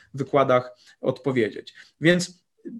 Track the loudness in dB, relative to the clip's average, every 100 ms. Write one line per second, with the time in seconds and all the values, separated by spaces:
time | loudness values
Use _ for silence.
0 | _ -10 0 2 4 2 0 -12 -20 _
1 | -6 -4 -2 0 -2 -4 -16 -20 -20 -2
2 | 2 2 -2 -12 _ _ -18